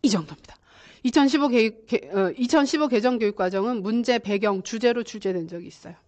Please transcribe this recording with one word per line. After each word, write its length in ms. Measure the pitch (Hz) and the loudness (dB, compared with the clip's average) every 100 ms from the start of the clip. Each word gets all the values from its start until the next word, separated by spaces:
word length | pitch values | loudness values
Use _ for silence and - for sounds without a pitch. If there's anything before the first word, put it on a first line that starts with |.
이 80 | 277 | 2
정도입니다. 460 | 202 156 - - - _ - - - | 0 -2 -14 -20 -20 _ -20 -20 -4
이천십오 460 | 254 294 277 285 285 | 0 4 4 4 2
개-, 360 | 240 220 220 - | 2 2 -2 -4
개-, 220 | 240 139 | -4 -2
어, 200 | 196 381 - | 0 0 0
이천십오 520 | 247 320 277 311 302 | 2 2 2 0 2
개정 300 | 233 240 247 | 2 2 0
교육과정은 640 | 214 202 185 190 214 240 | -2 0 -2 0 -2 -2
문제 360 | 190 233 233 240 | -2 -2 0 -2
배경, 440 | 196 202 208 196 | 0 -2 0 -2
주제로 400 | 185 226 240 240 | -6 0 0 0
출제된 460 | 226 214 196 185 165 | -6 -6 -4 -4 -6
적이 180 | 175 170 | -12 -16
있어요. 280 | - 170 170 | -18 -20 -20